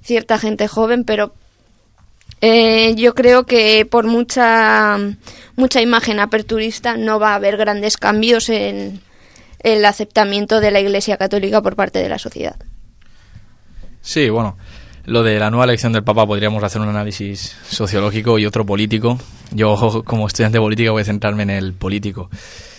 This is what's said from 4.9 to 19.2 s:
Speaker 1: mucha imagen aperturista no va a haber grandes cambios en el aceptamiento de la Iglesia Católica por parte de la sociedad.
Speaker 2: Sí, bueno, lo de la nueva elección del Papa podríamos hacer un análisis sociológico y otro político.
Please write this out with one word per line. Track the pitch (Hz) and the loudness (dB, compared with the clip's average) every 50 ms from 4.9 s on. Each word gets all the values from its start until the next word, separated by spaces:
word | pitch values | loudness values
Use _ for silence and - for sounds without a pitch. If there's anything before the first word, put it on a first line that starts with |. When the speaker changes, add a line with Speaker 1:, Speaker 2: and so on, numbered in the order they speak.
| 208 202 202 202 214 - _ - - - - - - | 0 -2 -4 -6 -8 -12 _ -20 -20 -20 -20 -12 -2
Speaker 1:
mucha | 247 262 254 - 254 | 0 0 2 2 2
imagen | 226 240 233 233 - 233 208 208 | 2 2 2 0 0 0 -2 -2
aperturista | 202 208 220 214 208 - 226 220 220 220 214 - - 240 226 | -2 0 -2 -4 -2 -2 -4 -4 -4 -4 -6 -6 -6 -6 -4
no | 220 220 220 214 214 | -2 -2 -2 0 0
va | 214 214 | 2 0
a | 202 | 0
haber | 202 202 196 208 | 0 0 0 0
grandes | 202 220 208 208 202 208 214 - | 0 0 -2 -2 -2 -2 -4 -4
cambios | - - 202 214 214 220 233 240 226 - 233 | 0 0 0 2 2 2 2 2 2 2 -2
en | 226 208 202 202 196 202 196 196 196 190 - _ - - - - - - - - - - | -2 -2 -2 -4 -6 -8 -10 -10 -12 -14 -18 _ -20 -20 -20 -20 -20 -20 -20 -20 -20 -2
el | - 226 220 214 208 | 0 2 2 4 4
aceptamiento | 208 202 - 208 - _ 220 208 196 202 202 208 - - 214 | 2 2 0 -6 -2 _ 0 0 2 0 -4 -2 0 2 2
de | 208 208 | 2 4
la | 202 196 | 2 2
Iglesia | 196 202 202 196 - 214 196 | 2 2 0 -2 -2 -2 -2
Católica | - 190 196 208 202 196 202 214 214 | -2 -2 -2 -2 -2 -2 0 0 0
por | 214 196 196 | 0 0 -2
parte | 208 196 185 - 190 | -2 -4 -2 -2 -4
de | 180 - | -4 -4
la | - - | -6 -8
sociedad. | - - - - - 76 - - - - - - - - _ _ - - - - - - - - - - - - - - - - - - - - | -10 -12 -10 -8 -10 -8 -10 -12 -16 -16 -18 -20 -20 -20 _ _ -20 -20 -20 -20 -20 -20 -20 -20 -20 -20 -20 -20 -20 -20 -20 -18 -18 -18 -18 -18
Speaker 2:
Sí, | - - - 160 143 110 | -14 -6 -2 0 0 0
bueno, | 107 117 113 101 90 - - - - - - - - - - | 0 0 -2 -2 -6 -10 -16 -20 -20 -20 -20 -20 -20 -18 -8
lo | - 113 117 | -2 0 2
de | 113 113 107 104 | 2 2 2 2
la | 107 107 | 0 0
nueva | 113 123 127 | 2 2 2
elección | 123 120 117 123 117 113 | 2 2 0 0 0 -2
del | 110 104 | 0 0
Papa | 107 107 113 107 | 2 2 2 2
podríamos | 104 104 101 107 104 107 107 | 2 0 -2 -2 -2 -2 -2
hacer | 104 98 - 107 | -4 -4 -4 -4
un | 107 104 | -4 -4
análisis | 104 104 104 104 98 - 101 98 98 - - - - - - | -4 -4 -6 -6 -8 -8 -8 -10 -10 -10 -12 -14 -16 -18 -14
sociológico | - - - 107 95 107 98 101 104 104 110 107 120 113 110 | -12 -6 -6 -4 -2 0 0 0 0 -2 -2 0 2 2 2
y | 104 | 2
otro | 104 - 113 104 | 0 -2 -2 -2
político. | 98 101 101 107 104 110 107 117 117 123 127 | -2 -2 -2 0 0 -2 -2 0 -2 -2 -4